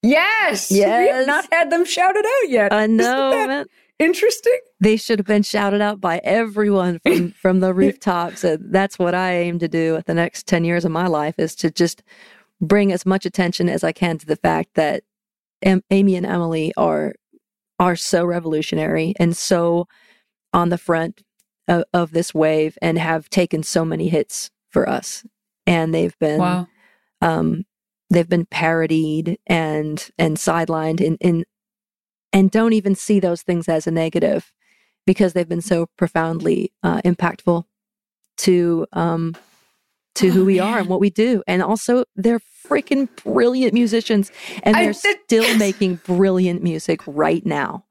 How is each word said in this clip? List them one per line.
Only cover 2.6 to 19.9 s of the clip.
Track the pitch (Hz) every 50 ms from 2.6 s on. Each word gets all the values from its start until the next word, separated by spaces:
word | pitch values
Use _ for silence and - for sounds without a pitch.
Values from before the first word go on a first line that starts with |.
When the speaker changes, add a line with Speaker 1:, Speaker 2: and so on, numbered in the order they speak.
| 202 202
Speaker 2:
I | 208 208 214
Speaker 1:
Isn't | 214 226
Speaker 2:
know, | 220 233 240 254 269 269 269
Speaker 1:
that | 269 269 427 262
Speaker 2:
man. | 269 285 - - _ _ _ _ _
Speaker 1:
interesting? | _ 311 330 359 - 415 480 440 - - 466 508 508 - _ _ _
Speaker 2:
They | 185 220 214
should | 220 - - 233 208
have | 196
been | - 214 208 202
shouted | - - 208 202 202 202 202
out | 208 208 208 196
by | 190 180 165 170 -
everyone | - 190 226 226 220 202 208 214 208 202 190 180 180 175 165
from, | _ 285 370 339 175 175
Speaker 1:
<laughs> | - _
Speaker 2:
from | - 185 185 190
the | 185 185 185
rooftops. | 180 190 202 190 _ - 208 180 175 175 170 - - -
Uh, | 175 156 156
that's | - - - 190 196 196 -
what | - 185 175 175
I | 180 185 185 180
aim | 175 175 175 170 175
to | 170
do | 165 - 165 165 160 160
at | 160 170
the | - 165
next | 170 170 - _ - -
ten | - - 170 170
years | 170 170 175 170
of | 170
my | 160 165 180
life, | 180 165 151 151 151 165
is | - 165 160 -
to | - - 165
just | 151 - 170 170 - _ _ _ - - - - - _ _ _ _ _
bring | 180 156 196 208 202 196 185
as | 180 -
much | 185 190 196 -
attention | 180 - - 180 175 180 - 180
as | 175 160 160 -
I | 160
can | 165 - 185 175 170 160
to | -
the | 151 151
fact | - - 170 165 160 147 _ _
that | - 156 147 147 - _ _ _ _ _ _ _ _ _ _ _ _ -
Am-, | 196 190 185 - _
Amy | 196 196 196 196 185
and | 180 175
Emily | - 180 175 170 165 165 160 156 160 -
are, | - - 170 160 151 156 147 - _ _ _ _ _ _ _ _ _ _ _ _
are | _ 180 180 175
so | 165 - - - 175 175
revolutionary | 175 170 175 165 160 156 156 156 - - 160 156 160 160 160 160 165 202 -
and | 180 170 170
so | - - - 190 170 170 170 170 170 175 _